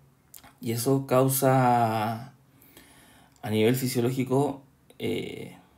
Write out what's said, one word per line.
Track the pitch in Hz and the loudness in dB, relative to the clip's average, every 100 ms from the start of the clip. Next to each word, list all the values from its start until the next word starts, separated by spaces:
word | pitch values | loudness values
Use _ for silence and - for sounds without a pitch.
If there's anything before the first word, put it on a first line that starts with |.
| _ _ _ - - - | _ _ _ -20 -20 -12
Y | 117 | -6
eso | 117 135 135 135 | -4 0 0 2
causa, | 131 135 135 135 131 127 120 113 110 110 113 127 _ _ _ _ - - - - _ _ _ | 2 2 2 2 4 4 4 2 0 -4 -6 -12 _ _ _ _ -20 -20 -20 -20 _ _ _
a | 107 | -4
nivel | 107 110 131 | 2 2 2
fisiológico, | 127 120 120 135 127 131 143 - - _ _ - | -2 -2 -2 -2 -2 0 0 -4 -16 _ _ -10
eh, | - 95 90 - - - _ | -6 -6 -8 -12 -14 -18 _